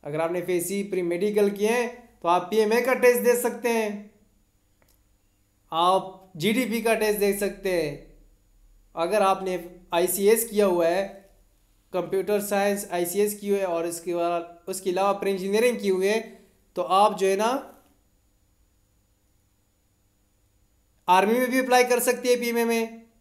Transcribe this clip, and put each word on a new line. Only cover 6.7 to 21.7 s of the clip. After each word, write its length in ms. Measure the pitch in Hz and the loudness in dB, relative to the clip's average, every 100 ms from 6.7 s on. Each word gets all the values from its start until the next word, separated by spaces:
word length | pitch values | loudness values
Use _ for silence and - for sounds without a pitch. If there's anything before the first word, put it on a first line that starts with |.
| 226 | -2
का 120 | 226 220 | 0 0
टेस्ट 240 | 214 208 | 0 0
दे 120 | 202 196 | 0 0
सकते 340 | 202 190 196 | -4 -4 -4
हैं। 360 | 180 151 143 - - _ _ _ _ _ _ _ | -2 -2 -8 -16 -20 _ _ _ _ _ _ _
अगर 280 | - 170 214 | -6 -2 2
आपने 360 | 190 190 185 180 170 - - | 2 2 -2 -6 -8 -20 -4
आईसीएस 540 | 170 175 - 202 226 226 | 0 0 2 2 2 0
किया 160 | 208 202 | 0 2
हुआ 200 | 175 165 | 2 2
है, 180 | 180 196 - - _ _ _ _ _ _ | 0 -4 -10 -20 _ _ _ _ _ _
कंप्यूटर 480 | 185 170 190 185 208 | -6 -4 -4 -2 -2
साइंस 460 | 202 202 202 202 202 | 0 0 0 -2 -4
आईसीएस 420 | 175 175 190 208 | -4 -2 0 -2
की 140 | 208 202 | -2 -2
हुई 100 | 202 | -2
है 80 | 190 | 0
और 180 | 170 170 | -2 -4
इसके 280 | 170 - | -6 -6
बाद, 440 | 170 170 175 165 - - | -2 0 -2 -6 -16 -12
उसके 220 | 190 - | -6 -4
अलावा 220 | 180 196 | 0 2
प्री 160 | 196 196 | 0 -2
इंजीनियरिंग 480 | 196 190 208 247 220 | -2 0 2 2 2
की 80 | 202 | 0
हुई 160 | 185 190 | 0 2
है, 140 | 220 220 - _ _ _ - | 0 -4 -18 _ _ _ -8
तो 60 | |
आप 360 | 170 185 214 185 | 0 4 4 2
जो 80 | 190 | 0
है 100 | 196 | 2
ना 140 | 220 269 - - _ _ _ _ _ _ _ _ _ _ _ _ _ _ _ _ _ _ _ _ _ _ _ _ _ _ _ _ _ _ _ _ - | 0 -2 -6 -20 _ _ _ _ _ _ _ _ _ _ _ _ _ _ _ _ _ _ _ _ _ _ _ _ _ _ _ _ _ _ _ _ 2
आर्मी 240 | 180 196 | 4 4
में 160 | 233 254 | 2 2
भी 80 | 262 | 0
अप्लाई 260 | 254 | 2